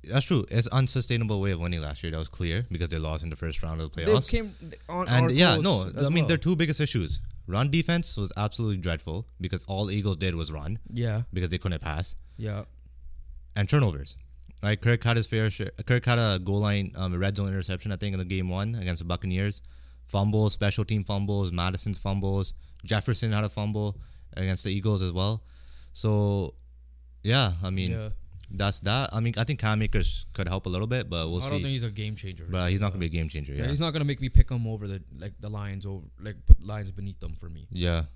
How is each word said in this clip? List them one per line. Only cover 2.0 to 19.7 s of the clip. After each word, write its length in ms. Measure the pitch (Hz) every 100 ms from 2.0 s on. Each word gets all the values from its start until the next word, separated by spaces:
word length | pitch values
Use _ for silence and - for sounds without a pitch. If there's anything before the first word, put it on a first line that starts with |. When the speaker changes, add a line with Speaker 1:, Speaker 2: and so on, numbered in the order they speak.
Speaker 1:
year. 80 | 85
That 60 | 80
was 100 | 80
clear 380 | - 87 87 120
because 180 | 82 85
they 80 | 82
lost 260 | 78 78
in 60 | 82
the 60 | 76
first 260 | 82 80
round 180 | 80 80
of 120 | 80
the 120 | -
Speaker 2:
They 60 | 82
Speaker 1:
playoffs. 200 | 107 127
Speaker 2:
came 240 | - 214 - 165 - -
on 200 | 175 185
Speaker 1:
And 160 | 123 -
Speaker 2:
our 40 |
Speaker 1:
yeah, 220 | 131 175 147
Speaker 2:
quotes 60 |
Speaker 1:
no, 360 | 175 123 95 -
Speaker 2:
as 60 | 139
Speaker 1:
I 40 |
mean, 120 | 170
Speaker 2:
well. 40 | 151
Speaker 1:
their 80 | 165
two 180 | 170 175
biggest 240 | 165 156
issues. 400 | 147 120 80 - - - -
Run 220 | 95 139
defense 460 | 165 165 170 - -
was 160 | 98 -
absolutely 420 | 107 - 110 98
dreadful 480 | 87 80 - 80 117 -
because 240 | 90 90 -
all 240 | 98 104
Eagles 260 | 104 101 87
did 180 | 92
was 160 | 82 76
run. 280 | 76 76 110 -
Speaker 2:
Yeah. 300 | 117 117 107 123
Speaker 1:
Because 180 | 90 90
they 80 | 87
couldn't 220 | 98 87
pass. 320 | 82 76 90 - - -
Speaker 2:
Yeah. 260 | 107 101 - - - - - - - - -
Speaker 1:
And 140 | - 98
turnovers. 480 | 147 120 73 71 - - - - -
Right? 180 | 104 104
Kirk 220 | 120 117
had 120 | 117 117
his 100 | 110
fair 240 | 110 110
share. 200 | - 92 - -
Kirk 180 | 123 123
had 120 | 117
a 200 | 113 95
goal 180 | 90 101
line, 320 | 104 101 95 -
um, 160 | 92
a 60 | 87
red 180 | 98 98
zone 120 | 98
interception, 440 | 95 87 90 107
I 40 | 98
think, 180 | 104
in 40 | 95
the 60 |
game 240 | 90 95 90
one 260 | 92 104
against 260 | 117 92 82
the 40 |
Buccaneers. 560 | 85 87 95 90 101 101 -